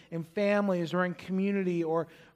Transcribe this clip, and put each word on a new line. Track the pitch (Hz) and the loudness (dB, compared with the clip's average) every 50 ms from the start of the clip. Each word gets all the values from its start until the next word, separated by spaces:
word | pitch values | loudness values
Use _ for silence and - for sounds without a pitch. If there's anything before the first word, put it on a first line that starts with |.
| - - | -16 -10
in | 170 165 160 | -8 -8 -8
families | - - 208 202 202 208 202 202 202 185 175 170 156 170 | -6 -4 -2 0 2 2 2 2 2 0 0 0 0 0
or | 180 180 | 0 0
in | 180 170 | 0 -2
community | - - - 190 190 196 202 202 196 190 180 175 170 | -6 -6 -4 -2 0 0 2 0 0 0 0 0 0
or, | 170 156 160 170 160 - - - - - - | 0 0 0 -2 -2 -4 -8 -16 -20 -16 -6